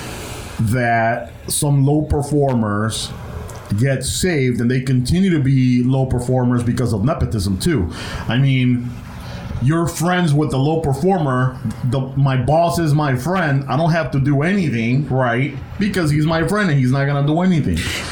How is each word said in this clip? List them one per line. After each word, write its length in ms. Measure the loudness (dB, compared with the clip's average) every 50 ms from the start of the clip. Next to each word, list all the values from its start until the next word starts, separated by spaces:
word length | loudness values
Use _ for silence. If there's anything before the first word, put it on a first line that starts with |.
| -12 -12 -12 -12 -12 -12 -12 -12 -12 -10 -6 -4
that 720 | -2 0 0 0 0 2 2 2 2 0 0 -2 -4 -10 -14 -14 -8 -6
some 360 | -4 -2 0 2 2 4 4
low 180 | 4 2 2
performers 1080 | 0 0 0 -2 0 0 0 2 2 2 2 0 0 0 0 0 -2 -2 -4 -4 -8 -8 -10 -12 -12 -12 -12 -12 -12 -12 -14 -14 -8 -4 -2
get 260 | 0 2 2 0 0
saved 580 | -2 -4 -4 -2 0 0 0 2 2 0 0 0
and 100 | 0 0
they 100 | 0 0
continue 500 | 0 0 0 2 2 2 2 2 2 2
to 100 | 2 2
be 400 | 2 2 4 4 4 4 4 2 2
low 220 | 2 2 2 0
performers 560 | 0 -2 -2 0 0 0 2 2 2 2 2
because 300 | 0 0 0 0 0 0
of 120 | 0 0 0
nepotism 540 | 0 0 0 -2 -2 -2 -2 -2 -2 -2 0
too. 320 | 0 0 0 0 0 -2 -4 -8 -10 -8 -8 -8 -4 -2
I 100 | 0 2
mean, 520 | 2 2 2 2 2 2 2 0 -2 -6 -10 -12 -14 -14 -14 -14 -12 -12 -12 -12 -10 -10 -6 -2
you're 260 | 0 0 2 2 0 -2
friends 440 | -2 -2 -2 0 0 2 2 2
with 180 | 2 2 2 0
the 40 | 0
low 240 | 0 0 0 0 0
performer. 800 | 0 -2 -2 0 0 2 2 2 0 0 0 0 0 0 -2 -4 -6 -6 -6 -4 -2
The, 140 | -2 0 -2 -2 -2 0
my 200 | 2 2 2 2
boss 420 | 2 2 2 4 4 4 2 2 0
is 160 | 0 2 2
my 220 | 2 2 2 0
friend. 480 | -2 -2 -2 0 0 0 2 0 0 0 -2
I 80 | 0
don't 140 | 0 0 2
have 200 | 2 0 0 0
to 80 | 0 0
do 220 | 2 2 2 2
anything, 680 | 2 2 0 0 0 0 0 0 0 0 0 0 0 0
right? 460 | 0 0 2 2 0 0 0 -2 -4 -8 -12 -10 -4 -2
Because 320 | -2 0 0 0 0 2
he's 160 | 2 2 2
my 200 | 2 0 0 0
friend 240 | 0 0 0 2 2
and 80 | 2 2
he's 140 | 2 2
not 120 | 2 2 2
gonna 200 | 0 0 0 2
do 140 | 2 2 2
anything. 340 | 2 2 2 2 2 0 -2 -2 -2 -4 -6 -6 -8 -4